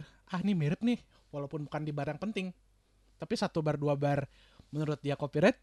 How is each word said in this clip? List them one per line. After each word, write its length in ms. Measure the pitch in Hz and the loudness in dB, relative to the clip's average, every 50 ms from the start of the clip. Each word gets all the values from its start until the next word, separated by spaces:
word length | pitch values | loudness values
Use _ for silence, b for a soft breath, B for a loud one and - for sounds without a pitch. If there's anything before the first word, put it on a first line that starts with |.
| 151 - - - _ | -6 -10 -20 -20 _
ah, 140 | - - 175 | -8 -6 -2
ini 140 | 180 202 202 | 0 2 2
mirip 260 | 170 147 147 185 - | 2 2 2 0 2
nih, 160 | 226 240 240 - - _ _ _ _ _ | 2 0 0 0 -4 _ _ _ _ _
walaupun 320 | - 143 143 139 - 156 | -8 -8 -6 -6 -6 -6
bukan 200 | 147 139 - 151 | -6 -4 -4 -4
di 100 | 156 156 | -4 -4
bar 160 | 156 147 139 151 | -4 -4 -4 -4
yang 80 | 147 147 | -4 -4
penting. 380 | 190 214 220 202 185 185 175 - _ _ _ _ _ _ _ _ _ _ _ | -6 -4 -4 -4 -4 -6 -8 -12 _ _ _ _ _ _ _ _ _ _ _
Tapi 200 | _ 165 - - | _ -6 -4 -2
satu 240 | 233 208 180 - 170 | 0 0 0 0 0
bar, 160 | 156 151 147 | 0 0 0
dua 200 | 147 147 147 143 | 0 0 0 2
bar 280 | 139 147 143 143 139 131 b b b b b b b b - | 2 2 2 2 0 -2 b b b b b b b b -8
menurut 260 | - 147 156 147 151 - | -4 -2 -2 -2 -2 -2
dia 220 | - 143 139 - | -2 -4 -2 -2
copyright. 400 | 147 139 - 151 160 247 262 - | -4 -2 2 6 6 6 6 4